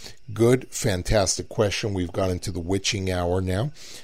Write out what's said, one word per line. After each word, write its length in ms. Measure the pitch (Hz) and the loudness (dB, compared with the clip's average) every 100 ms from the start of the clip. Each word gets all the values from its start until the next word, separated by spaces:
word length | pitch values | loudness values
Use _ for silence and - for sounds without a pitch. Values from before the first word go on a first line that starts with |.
| - - - | -14 -16 -6
good, 360 | 104 117 127 - | 4 6 4 0
fantastic 800 | - 117 92 87 110 95 - 90 | -4 0 0 2 4 4 0 -4
question. 440 | - 104 - 113 | 0 2 2 -2
We've 200 | 98 87 | -2 -2
gone 180 | - 95 | 0 0
into 220 | 90 - | 0 -4
the 80 | 90 | -4
witching 500 | 82 98 - 104 95 | -2 0 0 -2 0
hour 300 | 90 87 92 | 0 2 0
now, 320 | 92 92 147 - - - | 0 0 -2 -6 -16 -16